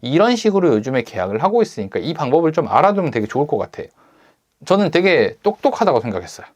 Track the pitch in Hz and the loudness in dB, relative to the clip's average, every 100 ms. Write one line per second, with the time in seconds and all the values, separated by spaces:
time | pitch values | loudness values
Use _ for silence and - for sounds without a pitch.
0 | 120 151 220 240 220 196 180 110 107 131 | 0 2 2 2 0 2 2 2 0 -4
1 | 117 98 92 107 175 233 - - 101 - | -4 -6 -4 -2 0 0 -2 -4 -8 -6
2 | 147 165 139 147 165 156 139 113 185 202 | -6 -6 0 2 2 -2 0 2 2 2
3 | 170 117 104 127 147 120 - - - _ | -2 -2 -4 -2 -2 -2 -6 -10 -16 _
4 | _ _ _ _ _ _ - 196 196 170 | _ _ _ _ _ _ -2 0 2 2
5 | 190 160 101 - - 208 277 - 208 127 | 4 4 2 0 -6 -2 -2 0 0 2
6 | 117 95 90 - - | -2 -8 -10 -18 -20